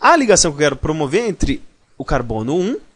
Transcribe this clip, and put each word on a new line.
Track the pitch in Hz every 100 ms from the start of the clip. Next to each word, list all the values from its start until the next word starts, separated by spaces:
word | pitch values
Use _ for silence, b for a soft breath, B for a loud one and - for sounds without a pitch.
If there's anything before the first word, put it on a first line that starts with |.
A | 277
ligação | 330 240 180 175
que | 143
eu |
quero | 147 135
promover | 151 156 143 175
é | 233
entre | 175 143 135 - _ _ -
o |
carbono | - 143 117 110 113
um | 170 185 370 -